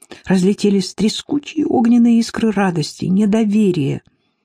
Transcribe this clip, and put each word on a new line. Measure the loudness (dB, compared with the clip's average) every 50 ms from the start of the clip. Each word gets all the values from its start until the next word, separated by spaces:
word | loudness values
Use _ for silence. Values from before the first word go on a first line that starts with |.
| _ -20 -20 -10 -4
Разлетелись | -2 0 2 2 0 0 0 0 0 0 0 -2 -4 -4
трескучие | -2 -2 -2 -2 -4 -8 -6 -6 -6 -6 -6 -4 -4 -2
огненные | 0 0 0 2 4 4 4 4 4 4 2
искры | 0 -2 -4 -4 -2 -2
радости, | 0 0 0 0 0 -2 -4 -6 -6 -8 -4
недоверия. | -2 0 0 0 2 2 0 0 2 2 2 2 2 2 0 -2 -4 -4 -6 -10 _ _ _ _ _ _ _